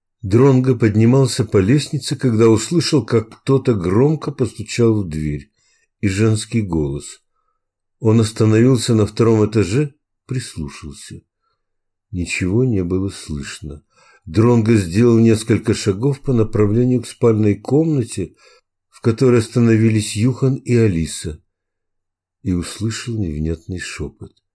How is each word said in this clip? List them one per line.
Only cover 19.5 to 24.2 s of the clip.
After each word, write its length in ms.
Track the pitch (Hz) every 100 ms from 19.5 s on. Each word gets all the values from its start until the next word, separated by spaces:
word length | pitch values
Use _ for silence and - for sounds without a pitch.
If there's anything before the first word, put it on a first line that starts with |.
| 123 117 110 113 107 107 101
Юхан 400 | 120 123 135 135
и 180 | - 120
Алиса – 680 | 113 85 76 - 82 73 _ _ _ _ _ _ _ _ _ _
и 100 | -
услышал 640 | 87 85 - 107 110 - 113
невнятный 600 | 90 76 78 80 - 90
шёпот. 520 | - - 71 -